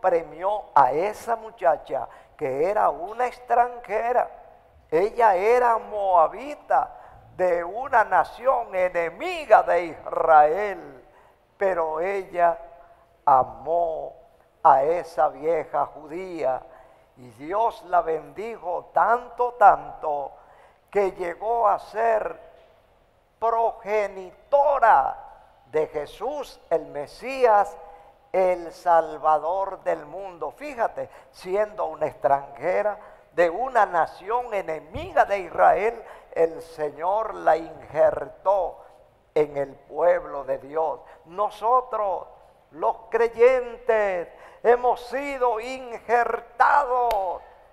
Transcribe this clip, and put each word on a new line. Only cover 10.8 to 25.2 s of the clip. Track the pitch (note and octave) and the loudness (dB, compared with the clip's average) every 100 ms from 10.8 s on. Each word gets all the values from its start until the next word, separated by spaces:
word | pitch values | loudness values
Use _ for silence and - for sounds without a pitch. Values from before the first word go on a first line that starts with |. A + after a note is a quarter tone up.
| D3 C3 _ _ _ _ _ _ | -12 -20 _ _ _ _ _ _
pero | G3 F3 D#3+ D#3 | -2 0 -2 -4
ella | F3 G3+ F3+ F3 E3+ E3 - - - _ _ _ | -4 -6 -8 0 0 0 -10 -20 -20 _ _ _
amó | - C3 C3 - C#3+ E3+ E3+ D#3 C#3 - _ _ _ _ | 2 4 2 -4 -4 -2 -2 -4 -10 -14 _ _ _ _
a | D#3+ C3+ | 4 4
esa | C#3+ F3 D#3 - D3+ | 2 -2 -4 -2 -2
vieja | C3+ D3+ E3 C#3+ D3+ C#3 | -2 -4 -2 -2 -4 -4
judía | C#3+ D3+ E3 F#3+ E3+ C3 B2+ - - - _ _ _ | -8 -14 -14 -12 -6 -4 -4 -8 -20 -20 _ _ _
y | B2 | -20
Dios | A2 D3 G3+ A3+ - F3 | -20 -8 -2 -2 -4 -2
la | F3+ | 0
bendijo | D#3+ D#3+ D3 D3 A3 A3 E3 D#3+ - | 0 -4 -6 -12 -12 -10 -8 -8 -4
tanto, | - F#3 A#3+ B3 - B3 | 0 2 2 -2 -4 -4
tanto | A#3+ G3+ D#3 - - D#3+ D3 C#3 - _ - - _ _ | 6 6 6 -2 -10 -8 -6 -8 -16 _ -20 -20 _ _
que | G3 G3 | 0 0
llegó | F#3+ F3+ E3 G#3 A#3 G#3+ | -2 -8 -8 -4 0 2
a | F3+ | 0
ser | - G3+ A3+ A3 - - - - _ _ _ _ _ _ _ _ | -4 -4 0 0 -2 -10 -18 -20 _ _ _ _ _ _ _ _
progenitora | A3+ A#3 A3+ - F#3+ G#3+ G3 F#3+ F3+ - _ C#4+ C#4+ C#4 A#3 E3+ C3+ - | -2 2 0 -2 -4 -2 -2 -6 -16 -20 _ 2 4 4 6 6 4 -4